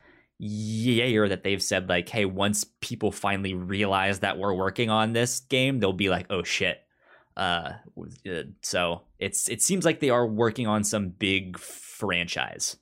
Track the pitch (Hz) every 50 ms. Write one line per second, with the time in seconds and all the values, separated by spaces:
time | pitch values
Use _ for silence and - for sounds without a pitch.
0 | _ - - _ _ _ _ - - 107 104 104 110 107 110 110 113 127 120 113
1 | 120 131 113 107 107 98 95 90 - 95 98 92 - - 101 92 92 92 90 90
2 | 87 - - 113 104 95 92 95 98 104 104 - - - _ _ - - 113 -
3 | 107 101 95 - - 101 101 98 98 95 95 90 90 90 98 98 104 98 98 95
4 | 95 98 98 95 - 98 - 90 92 101 95 92 95 95 95 - 120 110 107 110
5 | 110 110 113 117 120 123 - - - - 135 127 127 135 135 123 104 95 95 90
6 | 101 95 90 87 - - 101 90 85 - - - 98 90 78 - _ _ _ _
7 | _ _ - - _ _ _ - 95 90 87 85 82 67 - - - - _ -
8 | 85 82 - - - 95 87 80 69 71 - - - - - 92 87 85 85 87
9 | - _ _ - 98 98 - - - - 113 107 - - 190 190 - 165 160 160
10 | 156 135 120 120 120 117 107 107 120 113 107 - 123 107 107 107 101 - 110 107
11 | 101 90 87 - 107 95 95 98 95 92 90 - - - - - - - - -
12 | 110 98 90 87 87 85 - - 62 - 50 - - - - -